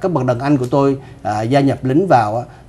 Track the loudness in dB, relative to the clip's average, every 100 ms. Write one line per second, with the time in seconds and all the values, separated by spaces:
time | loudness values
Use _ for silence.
0 | -4 -2 -2 -2 0 0 0 0 0 -2
1 | -8 -10 -6 -4 0 2 2 0 0 0
2 | 4 2 2 -4 -8 -16